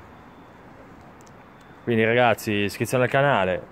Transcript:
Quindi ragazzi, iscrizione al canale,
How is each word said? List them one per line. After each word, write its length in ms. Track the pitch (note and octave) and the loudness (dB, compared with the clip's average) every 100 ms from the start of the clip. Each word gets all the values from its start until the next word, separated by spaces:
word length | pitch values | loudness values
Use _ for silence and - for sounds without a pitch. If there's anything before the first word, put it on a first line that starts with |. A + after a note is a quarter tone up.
| - - - - - - - - - - - - - - - - - - | -20 -20 -20 -20 -20 -20 -20 -20 -20 -20 -20 -20 -20 -20 -20 -20 -20 -12
Quindi 220 | - A2+ | -2 0
ragazzi, 480 | A2 A#2+ B2 G#2 - | 2 4 2 2 -2
iscrizione 520 | G#2 G2+ - A#2 B2+ | -2 -4 -4 -4 -2
al 60 | B2 | 0
canale, 520 | C#3+ C#3+ A#2 F#2 F2 - | 0 2 2 0 -4 -8